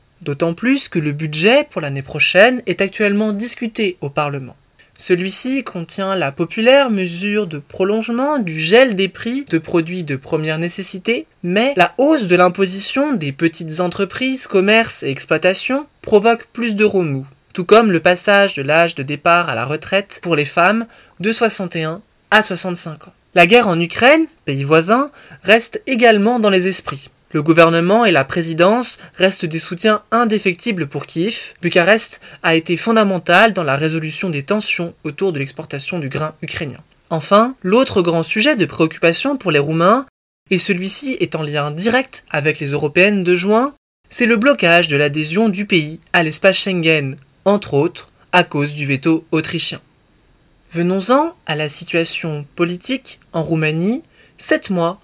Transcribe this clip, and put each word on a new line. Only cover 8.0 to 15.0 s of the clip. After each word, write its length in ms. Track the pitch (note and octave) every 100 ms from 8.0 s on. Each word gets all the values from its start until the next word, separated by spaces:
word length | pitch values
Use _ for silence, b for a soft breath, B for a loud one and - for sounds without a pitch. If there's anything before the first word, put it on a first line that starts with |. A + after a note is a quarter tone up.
| A3 A#3 C#4 D4
du 220 | F#3 D#3
gel 340 | D#3 A3+ C4
des 140 | F#3+ F#3+
prix 380 | - A3+ C4 C#4
de 80 | D#3+
produits 480 | D#3+ F3 D#3+ F#3
de 120 | D#3 C3+
première 420 | - D#3+ D#3 D#3
nécessité, 680 | E3+ F#3 F#3 F#3+ G3+ B3 D#4+ _
mais 300 | F3 G3 B3+ C#4
la 180 | E3+ -
hausse 300 | C#4 D#4 F#3+
de 100 | F3+
l'imposition 800 | F3+ F3 F#3+ F#3+ G3+ C4 D4
des 180 | A#3+ D3
petites 480 | C#3 E3 E3 D#3+ D#3+
entreprises, 680 | F3+ F3 G3 - C4 C4 -
commerces 560 | G3 F#3+ A3 A3+ -